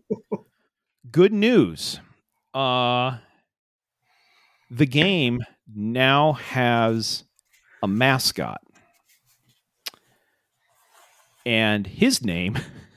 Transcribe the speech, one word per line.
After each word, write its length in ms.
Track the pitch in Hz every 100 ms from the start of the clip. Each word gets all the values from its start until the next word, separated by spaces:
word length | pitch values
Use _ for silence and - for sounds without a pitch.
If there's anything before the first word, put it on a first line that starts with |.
| - 214 - - _ _ _ _ _ _ 120
good 200 | 151 196
news. 680 | 208 220 233 101 78 - - - _ _ _ _
Uh, 680 | 135 135 127 123 123 127 120 - _ _ _ _ _ _ _ _ _ _ _ _ _ -
the 160 | 120 143
game 540 | 139 180 185 123 120 - _ -
now 600 | 104 107 123 135 139 156
has 920 | 139 - 127 123 117 113 113 107 - - _ _ _ _ _
a 40 | 101
mascot. 720 | 104 131 131 - - 58 50 _ _ _ _ _ _ _ _ _ _ _ _ - - _ _ _ _ _ _ _ _ _ _ _ _ _ _ 123
And 400 | 113 110 104 98
his 380 | - 247 247
name 340 | 110 85 90 - - - -